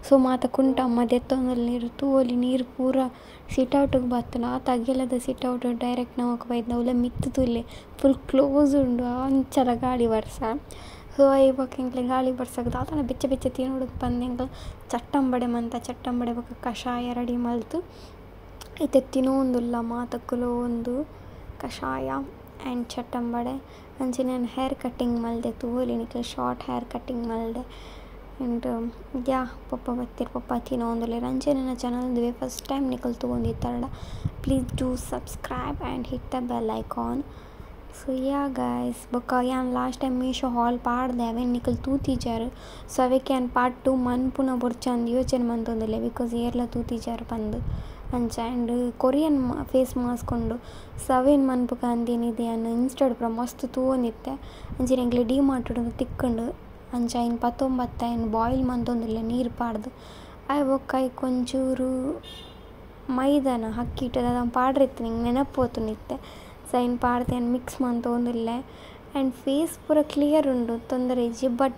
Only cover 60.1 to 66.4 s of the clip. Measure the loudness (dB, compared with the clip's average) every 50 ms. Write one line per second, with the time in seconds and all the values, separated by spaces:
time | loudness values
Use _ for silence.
60.1 | -16 -16 -16 -16 -18 -16 -4 0 2 2 4 4 2 2 2 0 0 2 2 0
61.1 | -2 -2 -2 0 2 2 0 0 0 0 2 2 2 2 2 0 0 0 -2 -2
62.1 | -4 -6 -8 -14 -16 -16 -16 -16 -18 -18 -18 -18 -18 -18 -18 -18 -18 -16 -6 -2
63.1 | -2 2 4 4 4 4 4 2 0 0 -2 -2 -2 -4 -4 -4 -4 -4 -4 -2
64.1 | 0 0 2 2 2 2 0 0 2 4 4 4 6 6 4 4 4 -4 -4 -4
65.1 | -2 0 0 2 2 2 2 0 2 0 0 2 0 -2 -2 -2 -4 -6 -6 -8
66.1 | -8 -8 -8 -14 -18 -18